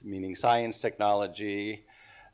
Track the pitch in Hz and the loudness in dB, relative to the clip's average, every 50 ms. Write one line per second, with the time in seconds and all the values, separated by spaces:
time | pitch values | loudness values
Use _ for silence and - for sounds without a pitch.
0 | - 104 98 95 95 95 92 - - 123 117 117 117 113 110 - - 113 - - | -12 -10 -8 -6 -6 -6 -4 0 4 4 4 4 2 0 -4 -4 -4 -4 -2 2
1 | 107 104 104 101 101 92 - - 107 104 101 101 101 107 107 104 - _ _ - | 2 4 4 4 2 0 -4 -6 -4 -4 -2 -2 -4 -4 -6 -8 -12 _ _ -20
2 | - - - - - - | -20 -20 -20 -20 -20 -14